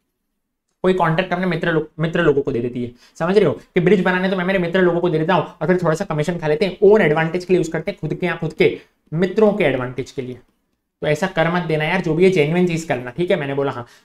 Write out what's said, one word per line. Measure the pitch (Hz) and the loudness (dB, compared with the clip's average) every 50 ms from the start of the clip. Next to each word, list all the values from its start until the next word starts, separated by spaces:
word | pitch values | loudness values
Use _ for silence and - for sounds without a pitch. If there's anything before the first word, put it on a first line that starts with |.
| _ _ _ _ _ _ _ _ _ _ _ _ _ _ _ _ - | _ _ _ _ _ _ _ _ _ _ _ _ _ _ _ _ 0
कोई | 185 185 | 0 2
contact | 180 170 160 160 170 170 - | 2 0 0 0 0 -2 -2
अपने | 180 180 185 | -4 -4 -2
मित्र | 180 170 165 175 170 | -2 -2 -2 -2 0
लो-, | 165 156 156 - _ 151 | 0 -2 -2 -4 _ -4
मित्र | 160 160 165 175 | -4 -2 0 0
लोगों | 170 151 139 139 | 2 2 2 2
को | 135 143 | 0 -2
दे | 127 117 | -2 -4
देती | 117 123 120 127 120 | -4 -4 -4 -6 -8
है, | 120 120 _ _ _ _ - | -8 -10 _ _ _ _ -4
समझ | 165 175 196 | -2 0 2
रहे | 214 196 | 2 2
हो, | 143 | 2
कि | 117 - - _ - 190 | 0 -4 -6 _ -2 0
bridge | 160 - 214 185 | 2 2 2 2
बनाने | 175 185 180 180 185 190 | 2 0 0 0 0 -2
तो | 196 | -2
मैं | 180 175 | -2 -2
मेरे | 185 196 190 | -2 -2 -2
मित्र | 170 170 180 190 | -2 0 0 2
लोगों | 180 175 170 175 | 2 2 2 2
को | 185 175 | 2 2
दे | 156 160 | 0 0
देता | 160 175 185 | 0 0 0
हूँ | 160 143 - - - | 0 0 -4 -6 -4
और | 160 | 0
फिर | 156 185 180 | 0 0 2
थोड़ा | 170 165 160 | 2 0 0
सा | 156 196 | 0 -2
कमीशन | - 160 151 151 - 175 165 | -4 -4 -2 -2 -2 -4 -2
खा | 156 | -2
लेते | 151 151 - 202 | 0 0 0 0
हैं। | 180 180 - | -2 0 4
Own | 208 190 214 214 | 6 6 6 6
advantage | 180 151 156 160 160 165 170 180 - | 6 4 2 2 0 0 -2 -4 -2
के | - | 0
लिए | 175 170 | 0 2
यूज़ | - - | 0 0
करते | - 160 165 202 | -4 -6 -6 -6
हैं, | 190 - | -8 -6
खुद | - 151 156 | -6 -6 -6
के | - 180 | -4 -4
या | 170 165 | -4 -4
खुद | 165 165 156 | -4 -6 -4
के | - - 175 - - - - _ _ _ _ - | 0 2 2 2 0 -2 -10 _ _ _ _ -8
मित्रों | 151 165 185 185 190 220 214 208 | -4 -2 -2 0 2 2 2 4
के | 202 - 175 | 4 2 0
एडवांटेज | 139 131 127 123 127 131 135 120 - | 0 0 -2 -4 -6 -8 -10 -10 -10
के | - 139 | -10 -10
लिए। | 123 127 123 113 - _ _ _ _ _ _ _ _ _ _ _ | -10 -10 -12 -16 -18 _ _ _ _ _ _ _ _ _ _ _
तो | - | -4
ऐसा | 156 151 151 190 | -2 -2 0 -2
कर | 190 - 160 160 165 | -2 0 0 0 0
मत | 175 180 | 0 -2
देना | 165 160 156 151 151 | -2 -2 -2 -2 -2
यार, | 160 180 185 | -2 -2 -2
जो | - 165 156 | -2 0 2
भी | 165 185 | 4 4
है | 190 | 4
जेन्युइन | 190 170 143 147 170 180 180 | 4 4 2 2 2 2 2
चीज | 175 165 160 - | 0 0 -2 -4
करना, | - 135 123 127 123 | -4 -6 -6 -6 -8
ठीक | - 170 175 180 | -6 -4 -2 0
है, | 196 165 | -2 -2
मैंने | 143 139 139 | -2 -4 -4
बोला | 139 139 139 | -2 -2 -4
हाँ। | 123 120 120 - - _ _ | -4 -6 -10 -14 -16 _ _